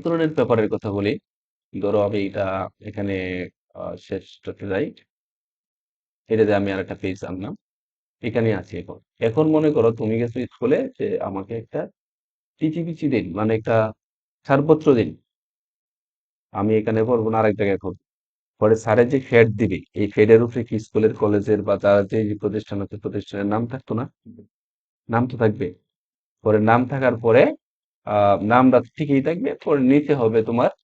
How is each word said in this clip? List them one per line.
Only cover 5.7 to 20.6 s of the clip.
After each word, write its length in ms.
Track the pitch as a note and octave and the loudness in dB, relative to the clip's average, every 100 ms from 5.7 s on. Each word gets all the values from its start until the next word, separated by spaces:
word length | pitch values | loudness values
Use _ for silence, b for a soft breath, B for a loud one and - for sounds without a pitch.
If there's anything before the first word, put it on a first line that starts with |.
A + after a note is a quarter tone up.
| _ _ _ _ _ - | _ _ _ _ _ -4
এটাতে 240 | A2 G#2+ | 0 2
আমি 160 | G2+ G2+ | 2 0
আর 100 | G2 | -4
একটা 160 | F#2 F#2+ | -8 -8
পেজ 200 | F#2+ F#2 | -8 -8
আনলাম, 300 | - F#2 G#2 G#3 _ _ _ _ _ _ | -10 -10 -12 -14 _ _ _ _ _ _
এখানে 260 | B2 A#2+ A2+ G2 | -6 -2 0 -2
আছি 180 | - F2 | -6 -14
এখন। 220 | F2+ - _ - | -14 -18 _ -4
এখন 220 | A2+ A#2 D#3 | -2 2 2
মনে 180 | D#3 D#3 | 2 2
করো 180 | C3+ A2+ A#2 | 2 2 2
তুমি 200 | G#2+ A2+ | -2 -2
গেছো 220 | A#2+ B2 | -2 -6
স্কুলে 360 | B2 - A#2+ F3 C4 | -10 -4 0 0 -2
যে 120 | - G#2 F#2 | -6 -6 -4
আমাকে 320 | F#2+ G2 G2 A2+ | -6 -8 -8 -10
একটা 260 | G#2+ D3 G3 _ _ _ _ _ _ _ | -10 -8 -10 _ _ _ _ _ _ _
টিচিপিসি 460 | D#3 D#3+ E3 D#3+ D3 | -4 -4 -6 -4 -2
দিন, 160 | A#2+ F2+ | -2 -2
মানে 180 | F#2 G#2+ | -4 -2
একটা 220 | A2 A2 A2+ A2 - _ _ _ _ - | -2 0 0 0 -4 _ _ _ _ -2
ছাড়পত্র 400 | C#3 D3 D#3 D#3 B2 | 0 2 2 4 2
দিন, 140 | E2+ - _ _ _ _ _ _ _ _ _ _ _ _ _ | 2 -6 _ _ _ _ _ _ _ _ _ _ _ _ _
আমি 180 | G2+ G#2 | -4 0
এখানে 260 | A2 G#2+ A2 A2+ | 0 0 0 2
পড়বো 240 | A#2+ A2 | 0 0
না, 80 | A2+ | 0
আরেক 160 | A2 G2+ | 0 0
জায়গায় 240 | G2+ F#2+ | -2 -2
পড়বো। 220 | G2 - _ _ _ _ _ - | -4 -12 _ _ _ _ _ -2
পরে 140 | G#2+ A2+ | 2 2
স্যারের 300 | A2+ G#2+ A#2+ | 2 2 4
যে 100 | C3+ | 2
ফেড 260 | C3 A#2 A2+ A2+ | 2 4 4 2
দিবে, 240 | G#2+ E2+ - | -2 -2 -8
এই 140 | - G#2 | -6 -2
ফেডের 320 | G#2+ G#2+ A2+ | 4 6 6
উপরে 180 | A#2 A#2+ | 6 -4